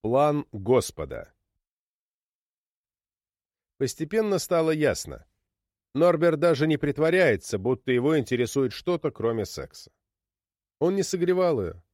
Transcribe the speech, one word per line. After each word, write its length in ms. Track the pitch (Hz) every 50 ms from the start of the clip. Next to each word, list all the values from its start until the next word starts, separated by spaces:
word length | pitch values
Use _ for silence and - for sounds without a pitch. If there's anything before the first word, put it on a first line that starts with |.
План 440 | - 110 120 135 147 151 147 147 - _
Господа. 800 | - 107 95 104 127 123 - - - - 76 67 65 58 - - _ _ _ _ _ _ _ _ _ _ _ _ _ _ _ _ _ _ _ _ _ _ _ _ _ _ _ _ _ _ _ _ _ _ _ _ _ _ _ _ _ _ _ _ _ _ _ _ _ _
Постепенно 600 | 135 120 - - 160 147 - 220 220 208 196 170
стало 320 | - - 180 165 160 160
ясно. 560 | 160 156 151 135 92 - - - 67 58 - _ _ _ _ _ _ _ _ _ _ _ _ _ _
Норберт 460 | 135 160 175 170 156 165 170 156 147
даже 260 | 151 175 160 127 151
не 100 | 160 156
притворяется, 800 | 139 - 147 135 143 151 160 170 185 180 147 110 95 - - - 101
будто 340 | 95 120 127 - _ -
его 260 | 127 123 120 147 160 151
интересует 540 | 120 - 127 120 123 113 - 139 135 120
что-то, 380 | - - - - 180 160 - 151
кроме 340 | - - 107 117 113 113 101
секса. 460 | - - - 65 - _ - - - _ _ _ _ _ _ _ _ _ _ _ _ _ _ _ _ _ _
Он 160 | 147 175 190
не 80 | 196
согревал 580 | 180 - - 180 175 175 180 180 185 175 156 117
ее. 220 | 95 82 - - _ _